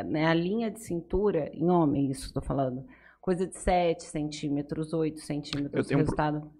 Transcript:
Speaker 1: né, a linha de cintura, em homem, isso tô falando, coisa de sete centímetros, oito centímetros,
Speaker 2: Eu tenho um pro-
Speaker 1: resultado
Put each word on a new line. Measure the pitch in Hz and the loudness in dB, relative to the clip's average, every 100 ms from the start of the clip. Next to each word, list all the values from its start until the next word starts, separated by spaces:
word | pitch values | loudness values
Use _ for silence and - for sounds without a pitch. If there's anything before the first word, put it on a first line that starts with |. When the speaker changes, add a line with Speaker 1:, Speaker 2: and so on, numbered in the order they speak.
| 87 | -2
Speaker 1:
né, | 151 160 | 2 4
a | |
linha | 165 180 220 226 | 4 2 -2 -2
de | - | -6
cintura, | - 170 - 185 208 165 - | -6 -6 -2 0 2 0 -4
em | - 170 | 0 4
homem, | 175 151 139 135 | 6 4 4 0
isso | 135 - | -2 -6
tô | 135 | -6
falando, | - 135 131 127 - - - _ | -2 -2 -2 -4 -12 -20 -20 _
coisa | 190 180 175 | -2 0 -2
de | - | -2
sete | 202 180 175 165 | 2 4 4 0
centímetros, | - 156 151 151 151 143 143 156 156 | -4 -4 -4 -4 -2 -2 -2 -4 -2
oito | 165 156 156 | 0 0 -2
centímetros, | - 147 147 143 143 | -6 -6 -4 -4 -2
Speaker 2:
Eu | 131 | -2
tenho | - 135 | 2 2
um | |
pro- | 147 - | 2 2
Speaker 1:
resultado | 151 151 - | 0 0 -6